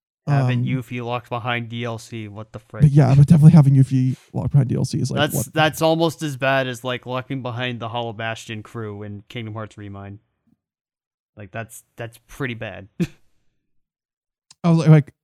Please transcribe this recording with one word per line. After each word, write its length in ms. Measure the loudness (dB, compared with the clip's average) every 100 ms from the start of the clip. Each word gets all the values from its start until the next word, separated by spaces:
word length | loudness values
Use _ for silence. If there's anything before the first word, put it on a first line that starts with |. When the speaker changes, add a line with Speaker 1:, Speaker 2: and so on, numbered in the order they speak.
| _ _ -4
Speaker 1:
Having 320 | 0 0 -2
Speaker 2:
Um, 60 | -2
Speaker 1:
Yuffie 380 | -4 -6 -10
locked 260 | -6 -8 -8
behind 380 | -8 -6 -6 -6
D 160 | -8
L 140 | -8 -10
C, 320 | -12 -14 -12
what 240 | -14 -16
the 60 | -18
frick? 240 | -14 0
Speaker 2:
But 80 | 4
yeah, 220 | 4 6 6
but 120 | 6
definitely 240 | 8 10
having 200 | 10 8
Yuffie 420 | 6 4 2 0 -4 _
locked 200 | -8 0
behind 180 | 0 0
D 60 | -2
L 100 | -4
C 140 | -4
is 120 | -4
like, 80 | -2
Speaker 1:
That's, 160 | -2 -2 -4
Speaker 2:
what? 60 |
Speaker 1:
that's 280 | 0 -2 0
almost 400 | 0 2 -2 -4
as 160 | -10 -4
bad 300 | -2 0 -2
as, 180 | -6 -8
like, 200 | -8 -8
locking 360 | -10 -8 -10
behind 400 | -8 -8 -8 -8
the 80 | -8
Hollow 240 | -8 -8
Bastion 500 | -8 -8 -10 -12 -14
crew 400 | -12 -12 -12 -12
in 200 | -14 -16 -14
Kingdom 260 | -14 -12 -12
Hearts 220 | -14 -16
Remind. 420 | -16 -16 -16 -20 _ _ _ _ _ _ _ _ _ _ _ -20
Like, 160 | -16
that's, 320 | -14 -14 -18 -20 -16
that's 220 | -16 -18 _
pretty 260 | -10 -8
bad. 340 | -8 -12 -14 -12
<laughs> 60 | -8 -8 -8 _ _ _ _ _ _ _ _ _ _ _ _ _ _
Speaker 2:
I 60 | 2
was 80 | 4
like, 120 | 6
like, 240 | 6 4 _